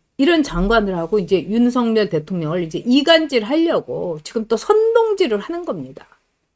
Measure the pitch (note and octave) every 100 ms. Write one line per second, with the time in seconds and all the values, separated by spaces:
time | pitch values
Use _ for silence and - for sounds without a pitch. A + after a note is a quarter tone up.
0 | _ - C#4 E4+ - E3+ G3 A#3 G3+ F3+
1 | E3 G#3+ E3 F#3 D3+ A3+ A#3+ B3 A#3 A3
2 | G3+ D#3 D3+ F#3 D3+ F3+ D#3+ E3+ A#3 C4
3 | C#4+ E4 D#4 B3 G#3 D#4 E4 A#3 - -
4 | F3 D3+ - A3+ A3 A3 - G#4+ A4 A#4
5 | A4+ G4 D#4+ G#3 - E4+ E4+ G3 C3 C#3+
6 | - _ _ _ _